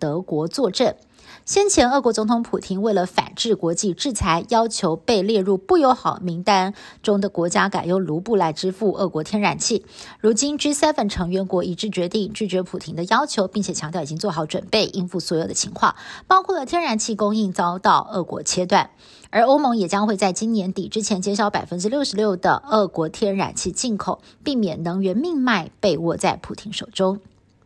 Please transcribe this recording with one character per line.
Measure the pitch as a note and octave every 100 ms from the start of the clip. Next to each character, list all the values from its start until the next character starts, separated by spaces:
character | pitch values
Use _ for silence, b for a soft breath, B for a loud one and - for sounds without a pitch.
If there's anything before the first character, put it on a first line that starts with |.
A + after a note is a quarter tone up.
德 | D#3 D#3
国 | F#3 D3+ D#3+
坐 | - A3+
镇。 | - C4 - _ B B B
先 | - G4 G4+
前， | - B3
俄 | C#4
国 | B3
总 | A3 G#3+
统 | A#3+
普 | A#3 F#3+
廷 | - F#3+
为 | A3
了 | G3 F3+
反 | - - -
制 | A#3
国 | G#3+ E3
际 | E3 G#3
制 | E3+ C#4+
裁， | G#3+ F#3+ E3 -
要 | A#3 A3+
求 | A3 F3+ D#3+
被 | - A3+
列 | G3 A3
入 | F#3+ F#3+
不 | - F#4
友 | C4+
好 | B3 - C3+
名 | F3+ E3+
单 | F#3 G3 F#3 G3+ B B
中 | - G3+
的 | G3
国 | - F3
家 | G3+ F#3+
改 | F#3
用 | D#3+ F#3+
卢 | F3 D#3
布 | F#3+
来 | G#3+ E3
支 | D#3 F#3+
付 | F#3 G#3+
俄 | - F#3+
国 | D#3
天 | D#3 G#3+
然 | G3 D3+
气。 | - A3+ - B B B
如 | G#3+
今 | A3 C#4+ D4
，G | D4
seven | C#4+ D4+ D4 G#3
成 | F#3+ F3
员 | F#3 F#3
国 | F#3
一 | F3 E3+
致 | A3
决 | F#3 F3
定 | G#3+ G3
拒 | G#3+ G#3+
绝 | F#3
普 | F3+ F3
廷 | - D#3+
的 |
要 | F3 A3+ C#4+
求， | - F#3+
并 | G#3+
且 | F#3+
强 | D#3+ D#3
调 | F3
已 | D3
经 | D#3
做 | G#3
好 | D#3+
准 | D#3 - -
备， | A3 F#3+
应 | - F3+
付 | F3+
所 | - E3
有 | F3
的 |
情 | - -
况， | - G#3 - B B -
包 | F#4
括 | F#4+ F#4
了 | C4
天 | F4
然 | D#4+ A3
气 | A3+
供 | G#3 G#3 G#3+
应 | G#3
遭 | F3+ F3 F3+
到 | G#3+ F3+ -
俄 | F#3+
国 | E3+ -
切 | D3 - F3+
断。 | G3 - B B B B
而 | G#3
欧 | A#3+ C#4+
盟 | C#4+ A#3
也 | F3
将 | G3+ G#3+
会 | G3
在 | G3+
今 | F3+ A3
年 | A3 F#3
底 | F#3 F#3+
之 | A3
前 | G#3+ G3
减 | G3 G3+
少 | G#3
百 | G#3
分 | E3+ F3
之 | G3+
六 | C#4
十 | C#4 G3
六 | G#3+ F#3
的 | F#3 D3 -
俄 | A3 F#3+
国 | - D#3+
天 | - G3+ G3
然 | D#3+
气 | - F#3
进 | - B3+ G3+
口， | - - B B
避 | - C4
免 | G3 -
能 | E3 F#3
源 | F#3+ F#3+
命 | E4+ D#4
脉 | B3+ G#3 D3+ -
被 | G#3 D#3+
握 | E3+ -
在 | F3+ -
普 | -
廷 | - G#3+
手 | - -
中。 | - F#3+ G3+ - _ _ _